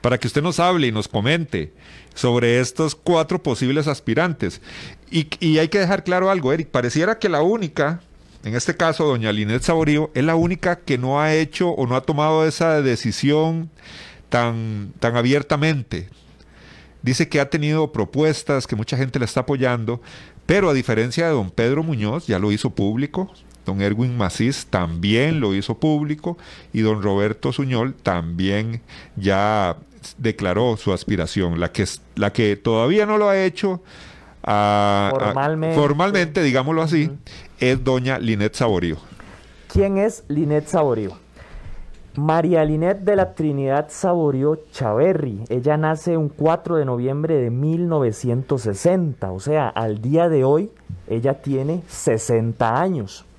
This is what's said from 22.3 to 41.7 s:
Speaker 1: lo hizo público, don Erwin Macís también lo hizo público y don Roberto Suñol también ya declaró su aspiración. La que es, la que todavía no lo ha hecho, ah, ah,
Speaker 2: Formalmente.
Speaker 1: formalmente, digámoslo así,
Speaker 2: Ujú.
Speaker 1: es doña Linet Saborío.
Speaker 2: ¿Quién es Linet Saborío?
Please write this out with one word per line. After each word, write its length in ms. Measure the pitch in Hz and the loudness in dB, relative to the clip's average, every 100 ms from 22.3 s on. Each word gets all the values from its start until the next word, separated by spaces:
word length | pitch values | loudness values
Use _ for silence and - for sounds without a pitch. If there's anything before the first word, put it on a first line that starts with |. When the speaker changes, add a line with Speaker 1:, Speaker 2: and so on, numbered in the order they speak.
| 95 | 0
Speaker 1:
lo 140 | 104 | 2
hizo 180 | 104 - | 0 -2
público, 600 | 95 101 113 143 185 190 - - - - | 0 0 0 -2 -4 -6 -10 -20 -12 -6
don 160 | 98 | -2
Erwin 360 | 98 104 127 123 | 0 0 -2 0
Macís 480 | 95 - 117 139 - | -2 0 -2 -2 -2
también 720 | 98 87 85 95 110 143 160 | -2 -2 -2 0 2 2 2
lo 140 | 110 | 0
hizo 220 | 95 101 113 | 0 -2 -2
público 640 | 156 151 147 151 170 170 - - - | 0 0 -2 -6 -8 -10 -14 -20 -8
y 80 | - | 0
don 200 | 110 107 | 2 2
Roberto 520 | 101 98 104 107 139 | 2 2 0 -2 -4
Suñol 400 | 131 135 123 127 | -2 -2 0 -2
también 880 | 131 - 90 82 85 92 101 113 117 - - - - | -4 -2 -2 -2 -2 0 0 -4 -8 -12 -20 -14 -4
ya 640 | 98 95 104 107 92 78 - - - - | 0 2 2 0 0 -4 -12 -20 -20 -6
declaró 580 | 117 107 98 90 123 110 | -4 -2 -2 0 0 0
su 140 | - | -2
aspiración. 680 | 90 - 98 80 - 90 82 | -2 -2 -2 -2 -2 -2 0
La 120 | 85 | -4
que 120 | - | -2
es, 180 | 98 - - - | -4 -6 -14 -4
la 180 | 101 | -2
que 220 | - 110 101 | 0 0 0
todavía 500 | - 113 120 202 208 | 0 0 2 2 2
no 120 | 214 | 2
lo 120 | 208 | 2
ha 80 | 196 | 2
hecho, 440 | 190 180 196 180 - - - - - - | 0 -2 -4 -4 -10 -20 -20 -20 -20 -12
ah, 680 | - 104 104 104 101 101 98 | -2 2 4 4 4 2 2
ah, 40 | 131 | 0
Speaker 2:
Formalmente. 580 | 104 135 143 156 160 156 | 0 0 -2 -2 0 2
Speaker 1:
formalmente, 680 | 147 147 190 202 170 156 | 2 2 0 2 0 0
digámoslo 380 | 151 131 131 160 | 2 2 0 0
así, 240 | 160 160 156 | 0 0 0
Speaker 2:
Ujú. 120 | 139 - - - - | -4 -16 -20 -20 -2
Speaker 1:
es 240 | 127 131 | 0 2
doña 360 | 127 127 127 131 | 2 0 0 -2
Linet 340 | 120 110 107 | 0 0 0
Saborío. 440 | - 117 92 87 78 - - - - - - - | 0 0 2 0 -4 -10 -20 -20 -20 -20 -20 -4
Speaker 2:
¿Quién 260 | 185 196 196 | 0 2 2
es 260 | 208 226 - | 0 -2 -6
Linet 400 | 147 151 151 151 | -2 2 0 0
Saborío? 440 | 175 147 113 101 - - - - - - | 0 2 0 -4 -8 -20 -20 -20 -16 -12